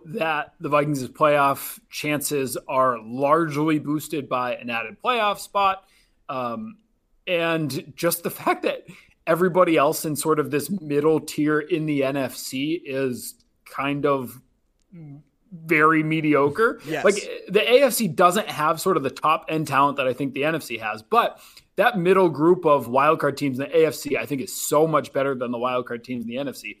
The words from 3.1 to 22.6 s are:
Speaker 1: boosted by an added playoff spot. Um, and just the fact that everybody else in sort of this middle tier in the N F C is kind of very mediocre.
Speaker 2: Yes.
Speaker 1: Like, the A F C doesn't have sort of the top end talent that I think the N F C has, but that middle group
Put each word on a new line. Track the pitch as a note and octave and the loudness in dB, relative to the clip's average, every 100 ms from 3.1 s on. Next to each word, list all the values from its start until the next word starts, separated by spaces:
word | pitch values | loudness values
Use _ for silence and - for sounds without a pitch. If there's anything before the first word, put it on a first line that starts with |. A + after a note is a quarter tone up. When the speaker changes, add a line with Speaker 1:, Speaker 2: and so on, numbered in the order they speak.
| B2+ C#3 D#3+ E3 C#3+ D#3 D3+ | -2 4 4 2 0 0 0
Speaker 1:
boosted | C3+ D3+ - D#3+ B2 | -2 -6 -4 -8 -4
by | B2+ B2 A#2 | -4 -2 -4
an | A#2+ | -6
added | A#2 A2 - | -6 -6 -6
playoff | A3+ A#3+ G#3 F#3+ | -2 0 0 -2
spot. | - G3+ G3 F#3+ _ _ _ _ - | -4 0 0 0 _ _ _ _ -8
Um, | C3 A#2+ A2+ A2 - _ _ _ _ - | -6 -4 -6 -10 -16 _ _ _ _ -4
and | E3+ E3 E3 D3 C3+ D#3 - | -2 0 0 -2 -6 -10 -4
just | E3+ E3+ | -2 -2
the | G3+ | -6
fact | - - F4+ | -4 -2 0
that | C#4 C#3+ - - _ _ - | -2 -6 -12 -20 _ _ 0
everybody | E3 F#3 E3+ F3+ D#3 | 2 4 4 4 4
else | C#3 D#3 E3 | 4 2 -4
in | C#3+ | -4
sort | D#3+ D3+ | 0 0
of | C3+ | 0
this | C#3+ C#3+ | -2 -4
middle | G3 D3+ C#3+ D#3 D#3 | -8 -2 2 4 2
tier | D3+ - D3+ D3+ | 0 -2 0 0
in | D3+ E3+ D#3 | 0 -2 0
the | C#3+ | 0
N | C3 C#3 | 0 -2
F | B2 - | -4 -6
C | - C3 D3 | -8 -4 -4
is | E3 D3 C3+ C3+ A#2 - - _ _ - | -4 -6 -4 -4 -4 -10 -18 _ _ -14
kind | - C#3 C#3+ C#3+ | -6 -4 -2 0
of | C#3 A#2+ A#2+ _ _ _ _ _ F3+ D3+ C#3+ _ _ _ | -2 -4 -14 _ _ _ _ _ -20 -20 -20 _ _ _
very | E3+ D#3+ D#3 D#3 D#3+ | -18 -2 4 4 4
mediocre. | D#3 D#3+ D#3 C#3+ C#3+ C#3+ A#3 - - | 2 0 2 2 2 2 0 0 -8
Speaker 2:
Yes. | D3+ | 0
Speaker 1:
Like, | F#3 G3+ - - - | 2 2 -6 -12 -4
the | G3 A3+ | -2 4
A | B3+ C4+ | 4 4
F | |
C | - G#3 | 2 -2
doesn't | C#3+ F3+ F#3+ D3+ | 4 4 4 -4
have | C#3 D3+ D#3+ | -2 0 0
sort | F#3+ D#3+ | 0 0
of | |
the | C3+ | -2
top | - D3+ E3 - | -2 0 0 -2
end | D#3 D3 | -4 0
talent | C3+ C#3+ C#3 | 2 2 2
that | C3 | -2
I | |
think | A#2+ C#3 C3 | -2 -4 -2
the | |
N | D3 | -2
F | D#3+ | -2
C | - A2+ | -6 -8
has, | A2 A2 | -8 -8
but | - A#3 F#3+ - - - _ - | 0 0 0 -4 -20 -20 _ 0
that | A3+ A3 | 2 2
middle | E3+ F#3+ F3+ | 4 4 4
group | C#3 D#3+ F3+ | 4 4 4